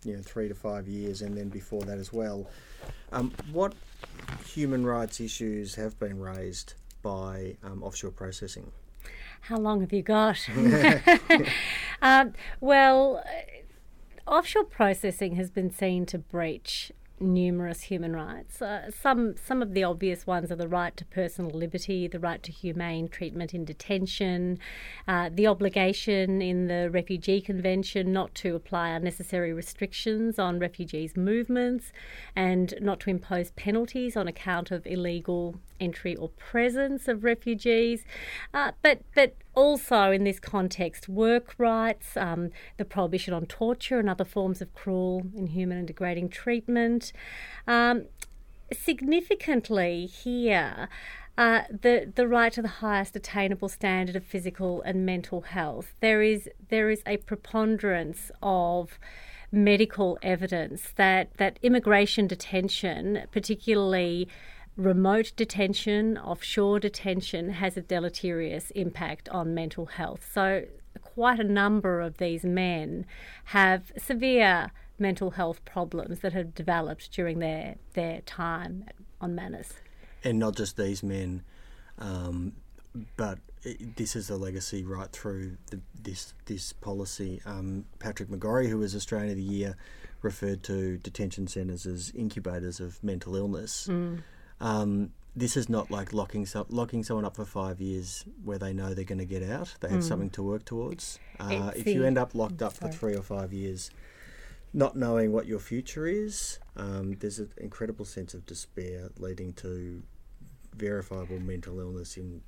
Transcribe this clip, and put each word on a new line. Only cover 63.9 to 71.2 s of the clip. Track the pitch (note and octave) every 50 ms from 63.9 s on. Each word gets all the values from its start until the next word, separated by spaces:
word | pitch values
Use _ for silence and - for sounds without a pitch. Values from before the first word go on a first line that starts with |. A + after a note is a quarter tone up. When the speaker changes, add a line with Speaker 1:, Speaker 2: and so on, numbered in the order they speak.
| F#3 F3+ F3+ F3 E3+ F3 F3+ F3+ - - - - - - - - -
Speaker 2:
remote | - F#3 F#3+ F#3 F3+ F#3+ F#3+ G3+ A3 A3+ A3 -
detention, | - A3+ G#3+ - G3 G3+ F#3 G3+ - - G#3+ G#3 G#3 G#3+ A3 A3 -
offshore | - - F3 F3 - - - A3 G3+ G3+ G3+ G#3
detention, | G#3 G3+ G3+ - - G3+ F#3 F#3+ - - - E3 E3+ F3+
has | G3+ E3+ G3 F#3+ F#3 F#3
a |
deleterious | E3+ - F#3 E3+ E3+ F3 F3 - - F3+ E3+ E3 E3 D3+ - - - -
impact | - G3+ F#3 F3 E3 - F3+ D3+ D3+ - - -
on | - F3+ E3 E3 E3
mental | E3+ E3 D#3 - - E3
health. | - - - E3 - - - - - -
So | G#3 F#3+ F#3+ G3 F#3 - - - - - - - -
quite | - - - A#3+